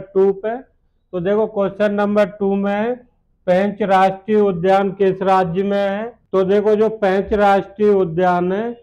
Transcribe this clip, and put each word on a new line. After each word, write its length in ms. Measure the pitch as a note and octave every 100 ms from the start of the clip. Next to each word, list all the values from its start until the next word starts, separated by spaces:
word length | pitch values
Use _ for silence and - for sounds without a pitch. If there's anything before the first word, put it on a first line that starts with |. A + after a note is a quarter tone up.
| -
two 240 | F#3+ G3 G3
पे। 200 | G#3+ A#3+
तो 600 | - _ _ _ _ F3+
देखो, 280 | F3 G#3 G#3+
question 460 | G#3+ G3 G3 G#3
number 320 | G3+ G3+ G#3 G#3
two 240 | G#3 G3 G3
में 160 | G3
है, 200 | G3+ A3+ B3 _ _ _ _ -
पेंच 340 | F3+ G3+ G3+
राष्ट्रीय 560 | G3+ F#3+ F#3+ F#3+ - G#3+
उद्यान 520 | G3+ F3+ F3+ F#3+ G3+
किस 280 | F#3+ G3 F#3+
राज्य 400 | F#3+ F#3+ F#3 E3+
में 140 | G3 G3+
है? 280 | G3 G3 A3+ - _
तो 120 | F#3+ F#3+
देखो, 300 | G3+ G3+ G#3+
जो 140 | A3
पेंच 420 | A3 G3+ F#3+ F#3 G#3+
राष्ट्रीय 540 | G3+ G3 F#3+ - G#3
उद्यान 600 | G3+ F#3 D#3+ F3+ F3+ F3+
है 160 | F#3+ A#3 A#3+